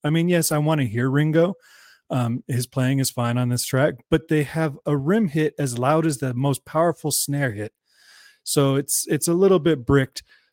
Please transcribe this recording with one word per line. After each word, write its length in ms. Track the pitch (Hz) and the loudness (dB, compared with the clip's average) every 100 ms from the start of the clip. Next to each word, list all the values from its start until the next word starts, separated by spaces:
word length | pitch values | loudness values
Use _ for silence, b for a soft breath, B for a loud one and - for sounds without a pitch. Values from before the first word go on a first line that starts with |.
I 60 | 151 | -2
mean, 180 | 165 170 | 0 2
yes, 240 | 170 - | 0 0
I 60 | 151 | 0
wanna 260 | 151 156 | 0 0
hear 260 | 120 113 131 | -2 -2 0
Ringo. 440 | 143 156 160 175 - b b b b _ | 2 2 4 2 0 b b b b _
Um, 360 | 131 117 123 - | -4 -2 -4 -4
his 220 | 123 - | -4 -4
playing 320 | 135 127 139 | -2 0 0
is 100 | 131 | -2
fine 260 | - 120 123 | -2 -2 0
on 120 | 123 | 0
this 180 | 123 - | -2 -2
track, 280 | 131 156 127 _ | 0 0 -2 _
but 200 | 160 160 | -2 0
they 160 | 156 | -2
have 340 | 143 160 160 139 147 | 0 -2 -4 -4 -4
a 100 | 147 | -2
rim 320 | 143 220 190 | 0 0 0
hit 260 | 160 156 - | 0 -2 -2
as 180 | 139 120 | -4 -2
loud 300 | 131 156 160 | 2 2 0
as 120 | 131 | -2
the 160 | 131 | -4
most 300 | 123 143 131 | -2 -2 -2
powerful 460 | - 156 170 - 151 | -4 0 0 -2 -4
snare 400 | - - 143 131 | -4 -4 -2 -4
hit. 240 | 107 104 - b b b b b b | -4 -10 -12 b b b b b b
So 320 | - 147 139 135 | -4 0 2 0
it's, 300 | 139 - - | -2 -4 -2
it's 200 | 151 - | -2 0
a 60 | |
little 240 | 170 190 185 | 2 4 4
bit 260 | 156 147 | 4 0
bricked, 380 | 117 139 131 - b b b | 2 2 2 -6 b b b